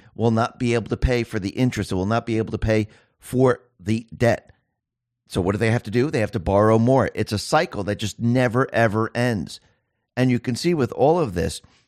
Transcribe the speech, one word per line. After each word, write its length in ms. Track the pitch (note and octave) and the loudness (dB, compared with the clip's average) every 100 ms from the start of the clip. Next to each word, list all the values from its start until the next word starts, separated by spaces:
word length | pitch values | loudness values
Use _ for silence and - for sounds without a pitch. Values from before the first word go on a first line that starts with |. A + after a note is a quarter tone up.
| _ | _
will 160 | - A#2 | -2 0
not 280 | A2+ A#2+ - | 2 0 -2
be 160 | B2 | -2
able 140 | A#2 G#2 | 0 -2
to 80 | B2 | -2
pay 260 | - B2 | 0 0
for 160 | A2+ A2 | -2 -6
the 120 | F#2 | -6
interest. 400 | - B2+ - G2 | -2 -2 -2 -4
It 60 | F#2 | -2
will 100 | F#2+ | -2
not 200 | A2+ A2 | -2 -2
be 120 | A2 | -4
able 140 | A2 | -4
to 60 | A2 | -4
pay 300 | A2 A2 G#2 - _ _ | 0 0 0 -8 _ _
for 420 | - B2+ C3 - _ _ | -6 2 2 2 _ _
the 260 | F2+ A2+ A#2 D#2 | -4 -4 -6 -2
debt. 360 | A#2 G#2+ - _ _ _ _ _ _ _ _ | 0 0 -4 _ _ _ _ _ _ _ _
So 120 | A2 | -2
what 120 | F2+ | -2
do 60 | G2 | 0
they 120 | A2+ | 0
have 140 | A#2+ | 0
to 60 | - | 0
do? 200 | A#2 C#3+ | 0 0
They 100 | D3 | 0
have 120 | G#2 | -2
to 80 | A2 | -4
borrow 380 | E2 G2 A2 A2+ | 0 4 6 4
more. 320 | A#2 C3+ F#2+ | 4 4 2
It's 180 | - G#2+ | -2 -4
a 60 | G#2 | -6
cycle 440 | - D3+ F3+ - | 0 0 0 -4
that 120 | F#2+ G#2 | -6 -6
just 240 | G#2 - | -6 -4
never, 480 | A#2 B2 B2+ A#2 C3 | 0 2 2 0 0
ever 380 | G#2+ A#2 G#2+ A2+ | 2 2 2 -2
ends. 460 | - B2 G#2+ C2 - _ _ _ _ _ - | -2 -2 -2 -6 -12 _ _ _ _ _ 0
And 140 | B2+ | 2
you 80 | A#2+ | 0
can 180 | B2+ A#2 | -2 -2
see 180 | E3+ | 0
with 180 | E3+ A#2+ | 0 0
all 260 | - C3+ F3 | 2 2 2
of 160 | C#3 | 0
this, 280 | F2 E2 - - _ | -2 -4 -4 -14 _